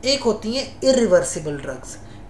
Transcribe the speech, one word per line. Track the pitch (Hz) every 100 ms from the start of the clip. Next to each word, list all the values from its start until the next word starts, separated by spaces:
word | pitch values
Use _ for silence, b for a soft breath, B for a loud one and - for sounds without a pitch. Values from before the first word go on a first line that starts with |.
एक | - 220
होती | 240 214 214
हैं | 247 262 -
irreversible | 262 262 226 175 175 - 151 143
drugs। | 139 127 - - B B B